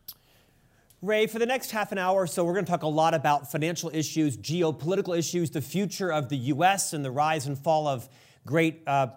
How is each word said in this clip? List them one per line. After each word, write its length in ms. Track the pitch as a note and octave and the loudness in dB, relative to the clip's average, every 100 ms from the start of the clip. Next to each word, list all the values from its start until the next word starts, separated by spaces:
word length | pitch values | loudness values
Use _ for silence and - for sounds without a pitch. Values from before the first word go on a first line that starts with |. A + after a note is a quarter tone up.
| - - _ _ _ _ _ _ _ _ | -20 -20 _ _ _ _ _ _ _ _
Ray, 260 | F#3 G#3+ A3 | 0 2 2
for 120 | A3+ | 0
the 60 | A#3 | 0
next 260 | C4 - | 0 -2
half 200 | A3 G3+ | -4 -2
an 60 | F#3+ | -2
hour 240 | F#3 F#3+ | 2 2
or 60 | F3+ | 2
so, 160 | - | 0
we're 100 | E3+ | 0
gonna 140 | F3+ E3+ | 0 0
talk 160 | F3 | -2
a 40 | D#3 | 0
lot 260 | D3+ D#3+ | 2 4
about 380 | E3 D3 D3 - | 4 2 2 0
financial 380 | D#3 D3+ F3 E3+ | -2 -2 -2 -4
issues, 440 | D#3 D3+ D#3+ D3+ A2 | -2 -2 0 0 0
geopolitical 800 | G2 E3+ E3 C3 D3+ G3 F#3+ F3 | -4 0 0 0 -2 -2 0 -2
issues, 320 | D#3+ F3 D#3+ | 0 -2 -2
the 120 | D#3+ | -2
future 500 | B2 F3 G3+ - F#3+ | -4 -2 -2 -2 -2
of 180 | D#3 B2+ | 0 -2
the 80 | C#3 | -2
U 260 | B2 C3+ | -2 2
S 300 | F3+ G3 - | 4 2 -2
and 100 | D#3 | -4
the 80 | C3+ | -4
rise 360 | B2+ D3+ D#3+ C3 | 0 0 0 -2
and 100 | C#3 | -4
fall 300 | E3 D#3 D3+ | 0 2 2
of 200 | C3 - - - _ - | -2 -6 -20 -20 _ -2
great, 380 | D3+ E3 D#3+ - | 2 2 0 0
uh, 220 | C#3 C3+ | 0 0